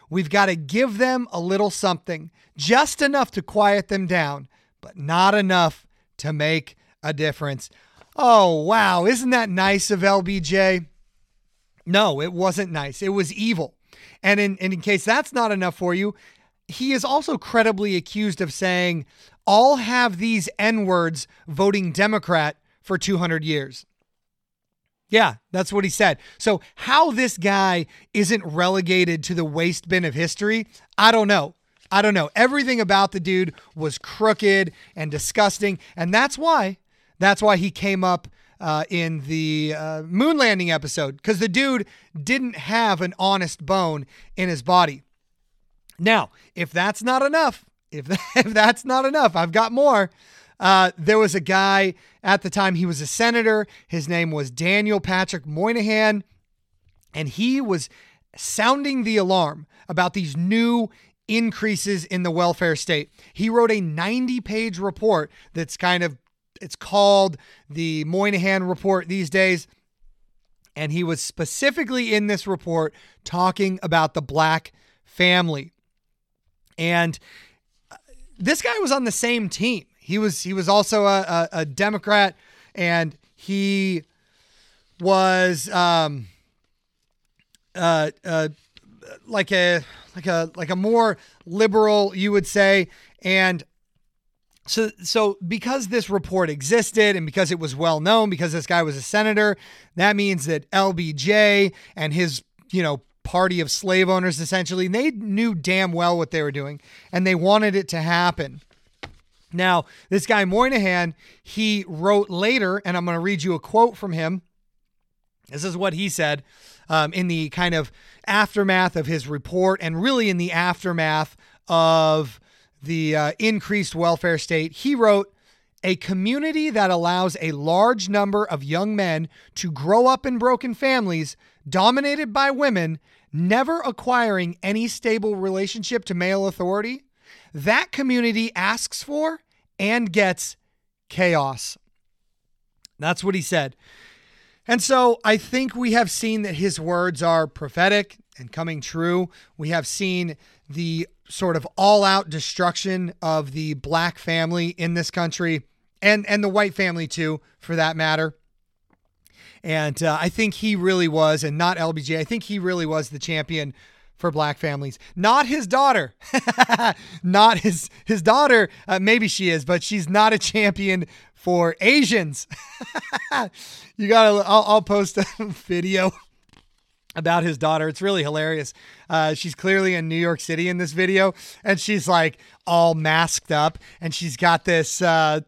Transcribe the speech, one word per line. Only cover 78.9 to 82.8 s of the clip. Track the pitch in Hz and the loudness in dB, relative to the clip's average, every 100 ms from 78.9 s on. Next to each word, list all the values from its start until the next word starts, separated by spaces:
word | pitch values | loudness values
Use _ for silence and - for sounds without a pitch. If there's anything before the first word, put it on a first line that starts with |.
on | 277 | 0
the | 240 | 0
same | - 233 240 196 | -2 -2 -2 -4
team. | - 233 214 - _ | -4 -2 -2 -8 _
He | - 202 | -6 -2
was, | 214 147 | -2 -2
he | 180 | -6
was | 190 175 | -4 2
also | 208 196 214 202 | 2 4 2 2
a, | 196 | 2
a, | 175 170 165 | 0 -2 -2
a | 170 156 | -4 -6
Democrat, | 131 202 208 208 208 196 - _ _ _ | -2 -2 -2 2 2 2 -2 _ _ _
and | - | -4